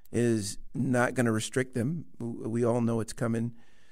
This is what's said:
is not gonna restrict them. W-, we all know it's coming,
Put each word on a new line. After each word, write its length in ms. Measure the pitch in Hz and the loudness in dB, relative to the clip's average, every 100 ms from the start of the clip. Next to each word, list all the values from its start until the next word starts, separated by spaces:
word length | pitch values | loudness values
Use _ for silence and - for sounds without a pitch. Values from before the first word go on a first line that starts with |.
| - | -4
is 440 | 110 120 110 101 - - | 2 4 4 0 -6 -6
not 400 | - 131 123 127 | -2 2 4 2
gonna 180 | 131 120 | 2 2
restrict 420 | 110 - 127 131 | 2 0 -2 -2
them. 300 | 127 117 165 - - | 0 -2 -2 -6 -8
W-, 280 | 117 - 123 | -6 -4 -2
we 160 | 117 | 2
all 160 | 120 120 | 4 4
know 200 | 117 117 | 2 2
it's 120 | 107 | -2
coming, 420 | - 117 113 117 - - - - | -2 0 0 0 -4 -12 -14 -16